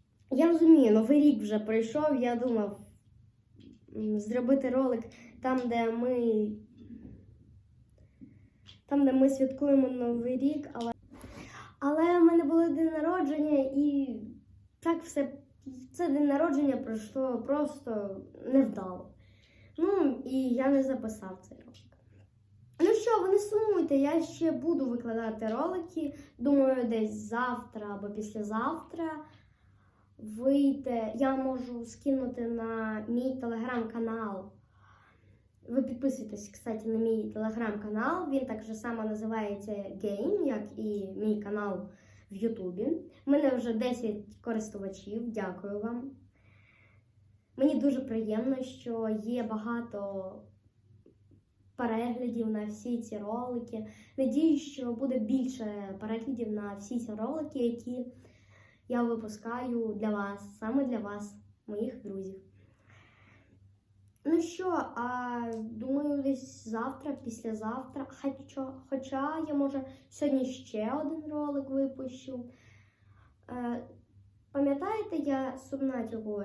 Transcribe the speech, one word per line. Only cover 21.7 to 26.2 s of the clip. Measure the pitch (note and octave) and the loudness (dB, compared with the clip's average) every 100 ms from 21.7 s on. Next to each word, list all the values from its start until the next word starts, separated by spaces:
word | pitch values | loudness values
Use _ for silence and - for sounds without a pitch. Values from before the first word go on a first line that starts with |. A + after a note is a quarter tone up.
| - - _ - - - _ _ - - - | -20 -20 _ -20 -20 -20 _ _ -20 -14 4
Ну | F#4 | 6
що, | A4 A#4 A4 | 6 4 4
ви | F#4 | 6
не | G4+ | 4
сумуйте, | - G#4 A4 F4+ - C#4 | 4 2 4 2 4 4
я | C#4+ E4 | 4 2
ще | D#4+ - E4 | 0 0 0
буду | B3 D#4 C#4 C4 | 2 0 2 0
викладати | A#3+ A#3 A3+ A3 G#3+ A3 | -2 -2 -2 -2 -2 -2
ролики. | A#3+ E4+ F#4 E4 E4 C#4+ - | 0 0 -2 -4 -4 -4 -6